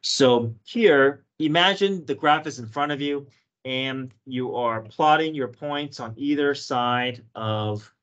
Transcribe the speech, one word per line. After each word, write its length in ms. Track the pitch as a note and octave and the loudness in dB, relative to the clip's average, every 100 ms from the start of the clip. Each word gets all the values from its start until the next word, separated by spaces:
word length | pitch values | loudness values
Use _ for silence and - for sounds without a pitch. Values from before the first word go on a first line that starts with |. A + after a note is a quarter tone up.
So 520 | - - C3 A#2+ A#2 A2+ | -4 4 4 4 0 -8
here, 600 | - A#3+ G#3+ C#3+ C#3 C#3+ _ _ | -8 2 6 6 4 2 _ _
imagine 640 | D#3 D#3+ F#3 G3 G3 F#3+ C#3+ | 0 4 2 2 0 -2 -6
the 100 | C#3 | -2
graph 300 | D3+ D#3 D#3 | 2 2 0
is 140 | B2 | -12
in 80 | A2+ | -10
front 240 | B2+ C#3+ | -4 -4
of 80 | C#3+ | -2
you 260 | C#3+ C#3+ C#3+ _ _ _ | -4 -6 -8 _ _ _
and 500 | C3 C3 C3 C3 C3 _ - | -8 -6 -6 -8 -10 _ -10
you 300 | B2+ B2 A2 | -6 -4 -2
are 260 | A#2+ A2+ | -2 -4
plotting 520 | A2 - D3+ D#3 D#3+ | -8 0 4 4 2
your 140 | D3+ B2 | -4 -6
points 520 | - D3 C#3+ D3 - | -8 -8 -6 -8 -10
on 140 | A#2 A2+ | -14 -6
either 360 | C#3+ D3 C#3+ | -2 0 0
side 720 | C#3+ - B2+ A#2+ A#2+ B2 A#2 - - | -2 -4 -2 0 0 -2 -6 -16 -8
of 560 | A2 G#2+ G#2+ G#2 - _ | -4 -2 -2 -6 -10 _